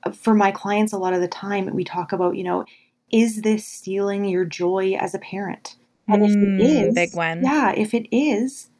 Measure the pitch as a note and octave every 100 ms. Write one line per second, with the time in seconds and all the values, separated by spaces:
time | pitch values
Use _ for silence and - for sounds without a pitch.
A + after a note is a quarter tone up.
0 | - - - G#3+ G3 G3 G3+ G#3 G#3+ G3+
1 | F#3 F#3 F3+ - G3 G3+ F#3+ F3+ F3 F3+
2 | F3 F#3+ F3+ - F3+ F3+ - - _ _
3 | _ A3+ A#3 G#3+ G#3+ G#3+ - - - F#3+
4 | G3+ G3+ G3+ F3+ F3+ - F3 F#3+ F#3+ F#3+
5 | F3+ F#3+ - F#3+ G3 - - - _ _
6 | - G#3 G#3 G#3 G3+ G3 A#3 D4+ F#3+ E3
7 | E3+ E3+ E3 E3 C4 D4 A#3 - G#3+ A#3
8 | A3 A3+ D4+ G#3 C4 - - _